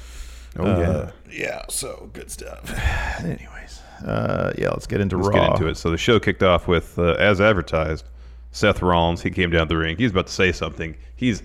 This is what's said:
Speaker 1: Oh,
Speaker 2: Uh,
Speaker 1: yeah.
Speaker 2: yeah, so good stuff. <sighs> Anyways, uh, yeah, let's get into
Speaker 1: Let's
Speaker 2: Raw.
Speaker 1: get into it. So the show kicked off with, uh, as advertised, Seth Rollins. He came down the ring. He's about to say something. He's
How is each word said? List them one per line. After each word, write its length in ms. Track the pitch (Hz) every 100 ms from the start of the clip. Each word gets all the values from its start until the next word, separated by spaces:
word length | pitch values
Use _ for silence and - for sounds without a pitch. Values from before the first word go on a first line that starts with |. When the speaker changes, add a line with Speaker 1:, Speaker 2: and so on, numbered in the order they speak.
| - - - - - -
Speaker 1:
Oh, 60 | 95
Speaker 2:
Uh, 440 | 90 85 76 - - -
Speaker 1:
yeah. 80 | -
Speaker 2:
yeah, 240 | - - -
so 420 | - 123 - -
good 180 | - -
stuff. 400 | - - - - - - - - -
<sighs> 40 |
Anyways, 560 | 165 - - - - - - - -
uh, 460 | 55 - 50 50 -
yeah, 120 | 50
let's 160 | - -
get 140 | -
into 160 | 98 90
Speaker 1:
Let's 120 | 95
Speaker 2:
Raw. 200 | 101 90
Speaker 1:
get 40 | -
into 100 | 80
it. 80 | -
So 140 | 85
the 80 | 82
show 200 | - 110
kicked 240 | 104 87
off 240 | 95 85 -
with, 320 | 85 - -
uh, 140 | 87 -
as 220 | 95 95
advertised, 640 | 107 98 80 80 78 78 - - - - -
Seth 280 | - 104 95
Rollins. 400 | 90 85 85 82
He 80 | 92
came 200 | 90 87
down 180 | 82 78
the 80 | 80
ring. 200 | 80 92
He's 140 | 120
about 160 | 92 -
to 40 |
say 180 | - 92
something. 440 | 85 80 78 80 76 -
He's 280 | - 127 95